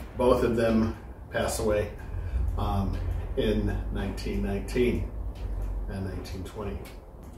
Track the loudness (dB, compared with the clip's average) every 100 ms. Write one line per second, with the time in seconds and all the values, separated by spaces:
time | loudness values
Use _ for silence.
0 | -6 4 6 6 6 4 6 6 4 0
1 | -8 -14 -6 -2 0 0 2 2 2 -4
2 | -6 -4 -2 0 0 0 2 2 2 0
3 | 0 -2 -2 0 2 2 2 0 -2 -2
4 | -2 -2 -2 -2 0 -2 0 2 4 2
5 | -2 -4 -6 -6 -4 -4 -2 -4 -4 -4
6 | -4 -6 -6 -8 -8 -6 -6 -6 -8 -14
7 | -14 -14 -14